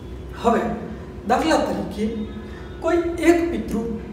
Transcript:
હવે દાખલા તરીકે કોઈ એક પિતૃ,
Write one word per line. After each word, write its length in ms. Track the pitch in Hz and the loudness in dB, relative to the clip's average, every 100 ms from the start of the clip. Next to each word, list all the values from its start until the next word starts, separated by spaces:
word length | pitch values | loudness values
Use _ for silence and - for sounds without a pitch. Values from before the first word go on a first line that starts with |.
| - - - - | -12 -12 -12 0
હવે 200 | 233 226 - - - - - - 196 | 2 4 0 -4 -8 -10 -12 -8 0
દાખલા 300 | 233 311 285 | 2 4 4
તરીકે 480 | - 180 170 202 214 - - - - - - - | 2 -2 -4 -2 -2 -2 -6 -8 -12 -12 -12 -4
કોઈ 220 | 330 339 339 - | 2 2 2 2
એક 200 | 339 339 339 | 6 6 6
પિતૃ, 280 | 220 - 214 226 214 - | -2 -2 -2 -2 -6 -8